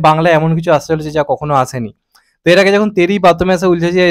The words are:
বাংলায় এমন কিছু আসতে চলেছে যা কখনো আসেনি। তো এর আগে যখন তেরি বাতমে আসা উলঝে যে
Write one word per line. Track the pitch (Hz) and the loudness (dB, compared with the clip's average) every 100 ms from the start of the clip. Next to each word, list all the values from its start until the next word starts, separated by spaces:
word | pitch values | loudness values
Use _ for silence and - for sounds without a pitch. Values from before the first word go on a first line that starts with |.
| 160 | 0
বাংলায় | 156 170 156 | 2 2 2
এমন | 160 165 | 0 -2
কিছু | 165 151 | 0 -2
আসতে | - | -2
চলেছে | 156 151 151 | -6 -4 -4
যা | 147 | -2
কখনো | 131 151 139 | -4 -2 -2
আসেনি। | 127 127 110 - _ _ _ _ | -2 -6 -10 -14 _ _ _ _
তো | 165 | 0
এর | 180 | 2
আগে | 190 202 | 2 0
যখন | 214 202 | 0 0
তেরি | 175 202 180 | 0 2 2
বাতমে | 165 185 180 | 2 0 0
আসা | 185 | 0
উলঝে | 175 170 180 | 0 0 0
যে | 180 | 0